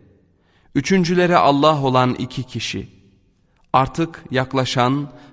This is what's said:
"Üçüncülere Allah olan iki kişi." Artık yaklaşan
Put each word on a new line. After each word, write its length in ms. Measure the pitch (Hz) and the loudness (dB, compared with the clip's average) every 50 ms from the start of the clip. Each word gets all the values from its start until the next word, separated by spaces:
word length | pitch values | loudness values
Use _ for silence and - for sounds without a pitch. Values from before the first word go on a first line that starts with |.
| _ _ _ _ _ _ _ _ _ _ _ _ _ _ - | _ _ _ _ _ _ _ _ _ _ _ _ _ _ -6
"Üçüncülere 600 | 143 135 - 190 190 170 156 185 175 180 175 175 | -4 -2 0 2 2 2 2 2 2 2 4 4
Allah 460 | 165 - 135 143 139 147 156 160 143 139 | 4 4 4 4 4 4 2 2 2 0
olan 300 | 131 127 127 127 123 123 | 0 2 2 2 2 0
iki 300 | - 123 127 - - 123 | -4 -8 -10 -10 -12 -12
kişi." 460 | - - 117 - - - 98 90 - - - _ _ _ _ _ _ _ _ _ _ _ _ _ _ - | -10 -10 -10 -8 -8 -8 -10 -12 -14 -20 -20 _ _ _ _ _ _ _ _ _ _ _ _ _ _ 0
Artık 500 | 127 135 127 - 165 165 160 - - - - | 0 0 0 -2 -6 -6 -6 -8 -14 -12 -6
yaklaşan 800 | 123 127 131 127 - 131 127 - - 135 120 123 135 147 143 143 - - - - | -4 -4 -4 -2 -2 -4 -4 -2 0 0 0 0 0 -2 -6 -10 -14 -20 -20 -20